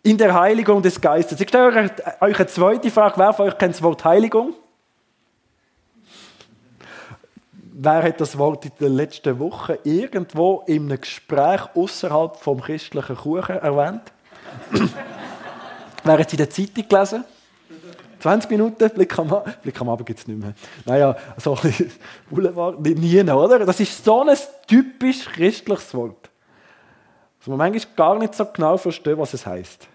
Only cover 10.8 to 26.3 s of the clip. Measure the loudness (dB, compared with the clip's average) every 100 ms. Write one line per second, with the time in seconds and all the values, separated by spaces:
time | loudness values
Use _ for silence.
10.8 | -4 -8 -10 -18 _ 0 2 0 -4 -4
11.8 | -4 -6 -2 -2 -2 -6 -6 -6 -6 -10
12.8 | -8 -10 -8 -10 -6 -6 -6 -4 -2 0
13.8 | -2 -6 -16 _ _ -20 -20 -20 -6 -2
14.8 | -2 -4 -16 -16 -18 -16 -18 -18 -20 -20
15.8 | -20 -6 2 2 2 -2 -4 -4 -8 -8
16.8 | 2 2 2 -4 -12 _ _ _ _ -20
17.8 | -20 -20 -20 -4 0 0 0 0 0 2
18.8 | 0 2 -2 0 -2 -4 -4 -12 -12 -8
19.8 | -6 -6 -8 -12 -12 -12 -12 -14 -20 -14
20.8 | 0 2 2 0 -10 -6 -4 -2 -2 -2
21.8 | -6 -6 -20 -20 _ -4 -2 -2 -6 -4
22.8 | -2 0 4 4 4 4 4 4 2 0
23.8 | -2 -2 2 4 4 2 0 -18 4 4
24.8 | 4 -4 -4 -4 -10 0 0 0 -6 -6
25.8 | -6 -8 -8 -12 _